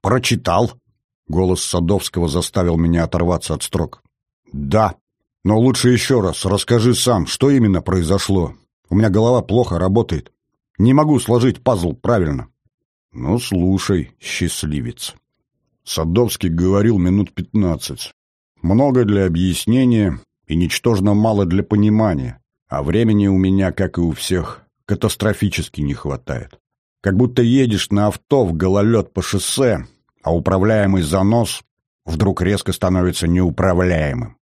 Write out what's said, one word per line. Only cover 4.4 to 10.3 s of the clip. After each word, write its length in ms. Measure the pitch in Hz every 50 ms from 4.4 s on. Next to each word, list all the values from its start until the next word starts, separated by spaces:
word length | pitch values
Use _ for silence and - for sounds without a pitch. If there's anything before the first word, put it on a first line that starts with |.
| _ _ -
«Да, 420 | 69 71 67 69 110 110 98 - _ _ _ _ _ _ _ _ _ _
но 160 | 92 107 110
лучше 300 | 117 131 123 123 - 123
ещё 320 | 123 113 - - 135 120
раз 240 | 98 90 78 - -
расскажи 500 | 92 98 98 - - 120 117 107 123 120
сам, 320 | - - 123 120 101 82
что 220 | - - - 131 139
именно 320 | 143 135 117 104 95 85
произошло. 720 | - - 90 92 87 78 95 98 - - 98 95 85 76 - - _ _ _ _ _ _
У 60 | 87
меня 140 | 98 110 107
голова 320 | 92 104 110 117 127 120
плохо 360 | 98 - 98 120 120 - 87
работает. 540 | 85 87 95 98 117 113 - 87 71 - -